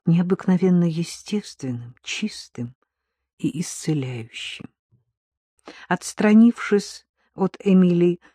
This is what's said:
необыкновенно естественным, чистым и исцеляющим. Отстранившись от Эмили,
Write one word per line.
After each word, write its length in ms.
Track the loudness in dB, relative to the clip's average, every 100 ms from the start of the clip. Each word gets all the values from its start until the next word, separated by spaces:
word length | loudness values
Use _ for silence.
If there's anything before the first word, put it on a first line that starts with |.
| 0
необыкновенно 800 | 2 2 -2 0 2 4 2 2
естественным, 1120 | -2 -8 -10 -8 -8 -8 -12 -10 -10 -12 -18
чистым 760 | -12 -8 -8 -8 -16 -12 -12 -12 _ _ _ _ _ _
и 240 | -6 -6
исцеляющим. 1040 | -8 -8 -4 -4 -4 -10 -14 -14 -14 -14 -18 _ _ _ _ _ _ _ _ _ -20 -20 -6
Отстранившись 1160 | -6 -6 0 4 8 6 4 0 -2 -2 -16 _ _ _ -4
от 220 | -4 -2
Эмили, 560 | 2 4 6 4 2 0 _